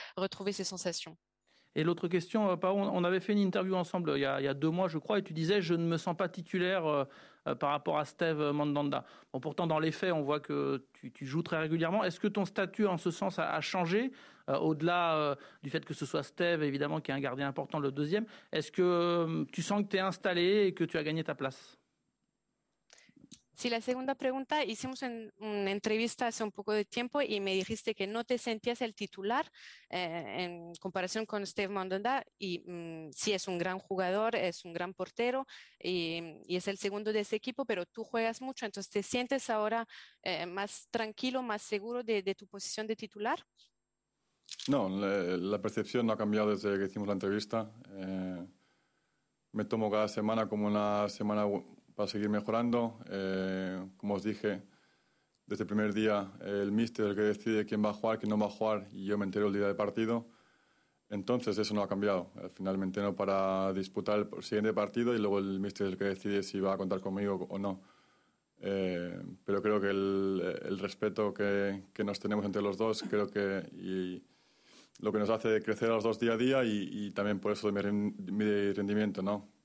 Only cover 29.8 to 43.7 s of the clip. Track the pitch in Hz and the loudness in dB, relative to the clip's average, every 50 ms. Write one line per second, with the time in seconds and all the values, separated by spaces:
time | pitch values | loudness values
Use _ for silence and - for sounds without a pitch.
29.8 | - - - 180 180 165 165 170 156 101 98 147 180 175 175 170 170 170 170 - | -12 -6 -4 -4 -2 -2 -4 -4 -6 -4 -4 -4 -4 -4 -6 -10 -12 -14 -12 -10
30.8 | - 196 170 196 180 185 - 220 220 - - 208 202 185 - - 202 190 202 196 | -8 -6 -4 -4 -4 -2 -2 -4 -4 -4 -4 -6 -6 -6 -4 -4 -4 -2 -2 -4
31.8 | 185 185 185 196 202 240 269 269 - - _ - - 185 175 175 - - 180 170 | -2 -2 -2 -2 0 0 0 0 -2 -6 _ -8 -6 -4 -4 -6 -6 -8 -10 -10
32.8 | 170 165 165 160 160 156 131 - - 214 208 185 - - 185 175 170 185 185 190 | -10 -8 -10 -10 -12 -12 -8 -4 -2 0 0 0 0 -2 -2 -2 -2 -2 -4 -4
33.8 | - - 196 185 190 180 190 202 214 226 226 214 - 180 165 - - 180 170 170 | -6 -4 -2 0 0 2 2 2 2 2 2 0 0 0 -2 -4 -8 -8 -6 -6
34.8 | 180 185 190 - 185 - - - 233 247 247 262 269 - - - - - _ - | -6 -6 -6 -6 -8 -6 -2 0 0 0 0 -2 -4 -6 -12 -20 -20 -20 _ -8
35.8 | - - 185 175 170 165 165 170 170 165 151 - - - 175 180 180 208 196 190 | -4 -2 0 0 0 -2 -2 -4 -6 -8 -12 -12 -6 -4 -2 -2 -2 -2 -4 -2
36.8 | - 202 196 208 214 214 220 214 208 - - 214 - - 240 - 269 - 220 185 | -2 -4 -4 -2 -2 0 0 0 0 0 -2 -4 -2 -4 -4 -4 -2 -2 -2 -2
37.8 | 175 - - - 220 - - 233 226 226 226 - 262 262 269 - 247 208 - 202 | -2 -4 -6 -10 -8 -4 -2 0 0 0 -2 -4 -6 -10 -8 -6 -6 -8 -6 -8
38.8 | 190 - - 208 196 - - 247 247 240 277 269 - - 226 214 214 214 220 233 | -8 -4 -2 -4 -2 0 0 -2 0 0 0 -2 0 0 0 2 2 2 2 0
39.8 | 233 - - - - - - _ - - 180 156 165 175 175 196 202 208 - - | -2 -4 -8 -18 -20 -20 -16 _ -4 -4 -2 -2 -4 -4 -4 -4 -4 -4 -6 -10
40.8 | - - - 233 226 214 214 - - 254 247 262 254 233 214 208 - - 214 202 | -8 -4 -4 -2 -2 -4 -4 -4 -4 -2 -2 -2 -2 -2 -4 -4 -4 -4 -4 -4
41.8 | 196 226 240 247 240 220 226 202 185 196 196 - 202 185 - 202 - - - - | -4 -4 -6 -4 -2 0 0 0 0 -2 -4 -4 -6 -16 -14 -12 -10 -8 -6 -4
42.8 | 220 220 226 - 220 202 - 208 208 233 302 - - _ _ - - _ | -4 -4 -4 -6 -6 -10 -8 -4 -2 -2 -2 -2 -4 _ _ -20 -20 _